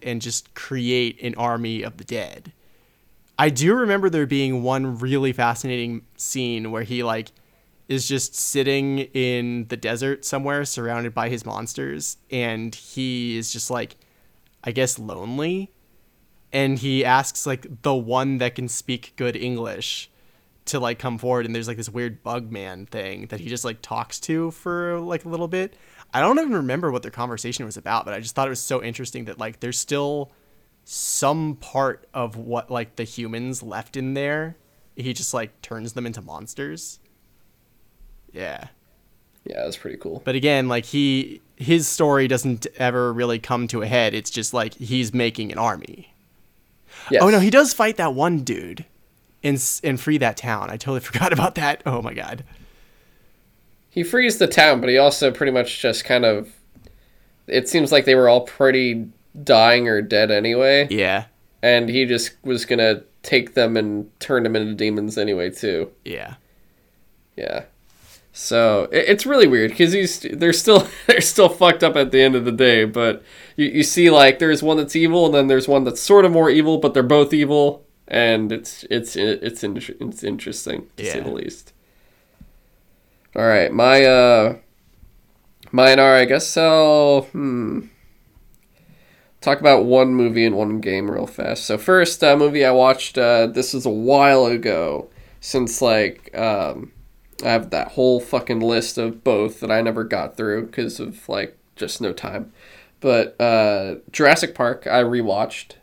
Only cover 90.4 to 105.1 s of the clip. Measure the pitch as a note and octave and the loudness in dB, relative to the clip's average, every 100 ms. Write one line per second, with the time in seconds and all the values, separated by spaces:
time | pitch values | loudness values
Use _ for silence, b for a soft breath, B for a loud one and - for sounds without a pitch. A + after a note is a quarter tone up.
90.4 | A2+ G2+ G#2 A2 G#2+ F#2+ G2+ - - - | 2 2 -2 -2 -4 -4 -4 -6 -8 -6
91.4 | - - - G#2 - F#3 E3+ - D3+ C#3+ | -6 -6 -4 -2 4 4 4 4 4 6
92.4 | D3 D3 C3 B2+ C3 C3 - C3 A#2+ A#2 | 4 4 4 6 6 4 -2 0 4 4
93.4 | A2+ A#2+ B2+ C3+ A#2+ G#2+ A#2+ C#3 C#3 C3+ | 4 0 -4 -4 -2 -2 2 6 6 6
94.4 | A#2+ A#2+ A2+ F2 E2 C#2+ - b b b | 4 2 0 -2 -2 -4 -8 b b b
95.4 | - C3+ A#2+ - B2 A2 G2+ - - - | -6 -4 -2 0 2 2 0 -4 -12 -4
96.4 | A2+ G2+ D#2 - - - - _ _ - | -2 -2 -2 -6 -12 -20 -20 _ _ -8
97.4 | A#2+ A#2 F#2+ D#2 - - B2+ B2 - B2+ | -2 -2 -2 -4 -4 0 2 2 0 -4
98.4 | - A2+ A#2 A#2 - - A#2 A2 C3 G#2+ | -2 -2 0 0 -2 -4 -6 -2 0 0
99.4 | A2 - A2+ A2 A2+ A2 A2 G2 C#2+ - | 0 -4 -2 -2 0 -4 -4 -6 -6 -6
100.4 | G#2+ G#2+ - - A2+ - - - - G2 | -4 -4 -6 -8 -8 -8 -12 -14 -10 -8
101.4 | F#2+ - _ - - - A2 - G2 G#2 | -8 -12 _ -12 -10 -6 -8 -8 -10 -12
102.4 | A2 b b b b _ C3+ A#2 - - | -14 b b b b _ 2 2 2 0
103.4 | A#2+ A2+ G#2+ G2+ F#2+ E2 - - D3 D#3+ | 2 4 4 2 -2 -8 -8 2 4 4
104.4 | E3 - A#2+ A#2+ - B2 A#2 | 0 -2 -2 -2 0 2 2